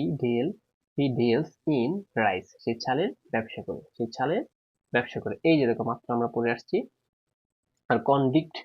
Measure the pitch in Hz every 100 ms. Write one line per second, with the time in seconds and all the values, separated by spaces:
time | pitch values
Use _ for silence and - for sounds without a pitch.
0 | 156 151 123 120 147 214 _ _ _ -
1 | 139 120 120 117 165 _ - 143 120 202
2 | 196 117 107 92 - - - 117 127 131
3 | 208 - _ 113 113 120 - 71 - -
4 | 113 - 131 202 - _ _ _ _ 120
5 | 117 - 104 - 160 156 120 113 117 117
6 | - 120 117 120 117 117 - 190 - _
7 | _ _ _ _ _ _ _ _ - 117
8 | 123 139 135 147 156 -